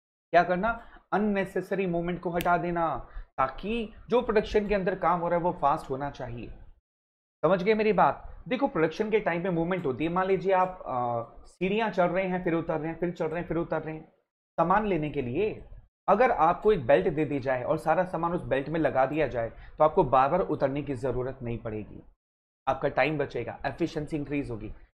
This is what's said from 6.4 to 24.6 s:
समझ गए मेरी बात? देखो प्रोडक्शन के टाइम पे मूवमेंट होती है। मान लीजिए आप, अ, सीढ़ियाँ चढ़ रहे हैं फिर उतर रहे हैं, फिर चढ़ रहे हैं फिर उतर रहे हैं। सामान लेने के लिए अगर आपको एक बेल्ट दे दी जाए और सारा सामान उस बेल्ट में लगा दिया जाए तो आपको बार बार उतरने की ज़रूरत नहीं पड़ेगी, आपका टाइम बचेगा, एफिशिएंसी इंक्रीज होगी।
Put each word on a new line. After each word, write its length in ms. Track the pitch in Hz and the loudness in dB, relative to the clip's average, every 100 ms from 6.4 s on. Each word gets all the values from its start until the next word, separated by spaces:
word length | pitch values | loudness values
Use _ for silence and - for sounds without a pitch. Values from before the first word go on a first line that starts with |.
| 104 - - - _ _ _ _ _ _ 156 | -12 -14 -20 -20 _ _ _ _ _ _ 2
समझ 180 | 190 | 2
गए 100 | 185 | 2
मेरी 200 | 214 214 | 2 4
बात? 500 | 185 151 - - - - | 4 4 2 -6 -14 -6
देखो 200 | 240 277 | -2 0
प्रोडक्शन 440 | 180 160 - 214 | 2 0 0 0
के 80 | 214 | 0
टाइम 240 | 175 170 | 0 -2
पे 60 | 190 | 0
मूवमेंट 360 | 165 170 185 156 | 0 0 -2 -2
होती 180 | 123 | -2
है। 60 | 156 | -2
मान 180 | 175 190 | 0 0
लीजिए 260 | 190 180 | 0 2
आप, 300 | 185 185 - - | 2 2 -2 -6
अ, 600 | 123 123 120 113 - - | -4 -2 -2 -6 -12 -20
सीढ़ियाँ 440 | - 185 208 220 | -6 -2 0 0
चढ़ 200 | 185 175 | 2 2
रहे 180 | 175 190 | 2 -2
हैं 160 | 180 | -2
फिर 100 | 180 | 0
उतर 260 | 165 - 160 | -2 -2 -4
रहे 120 | 156 | -4
हैं, 80 | 160 | -4
फिर 120 | 175 | -4
चढ़ 160 | 175 160 | -2 -4
रहे 140 | 170 | -4
हैं 60 | 170 | -4
फिर 100 | 165 | -4
उतर 240 | 170 160 | -2 -4
रहे 140 | 156 156 | -6 -10
हैं। 120 | - _ _ _ _ - | -14 _ _ _ _ 0
सामान 280 | 165 202 214 | 2 2 2
लेने 220 | 170 151 | 0 -2
के 120 | 139 | -4
लिए 440 | 120 139 208 151 - - - _ - | -4 -2 -4 -6 -14 -20 -20 _ 2
अगर 240 | 202 254 | 4 4
आपको 420 | - 160 175 208 | 4 2 4 2
एक 140 | 202 120 | 2 6
बेल्ट 200 | 151 185 | 4 4
दे 180 | 151 143 | 0 0
दी 140 | 143 | -2
जाए 240 | 127 127 | -2 -2
और 140 | 123 156 | 0 0
सारा 260 | 156 165 | 2 2
सामान 300 | 180 165 170 | 0 -2 -2
उस 100 | 175 | -2
बेल्ट 260 | 120 135 143 | -2 -2 0
में 100 | 165 | 0
लगा 260 | 147 127 131 | 2 2 2
दिया 220 | 151 139 | 2 -2
जाए 220 | 117 113 | -2 -6
तो 340 | - - - | -8 -8 2
आपको 200 | 156 190 | 4 4
बार 260 | 147 131 139 | 4 4 4
बार 100 | 175 | 2
उतरने 440 | 190 151 139 143 | 0 0 0 0
की 100 | 139 | -4
ज़रूरत 460 | 127 135 120 127 135 | -4 -2 -2 -4 -6
नहीं 160 | 120 117 | -6 -6
पड़ेगी, 460 | 113 107 104 95 - _ _ _ _ _ - | -6 -8 -10 -14 -20 _ _ _ _ _ -4
आपका 220 | 131 143 | -2 0
टाइम 280 | 123 139 151 | 2 2 0
बचेगा, 420 | 131 123 113 101 143 | -2 -4 -8 -6 -6
एफिशिएंसी 520 | - 160 151 147 160 | -4 -4 -4 -4 -6
इंक्रीज 340 | 135 143 120 | -4 -4 -4
होगी। 220 | 110 | -8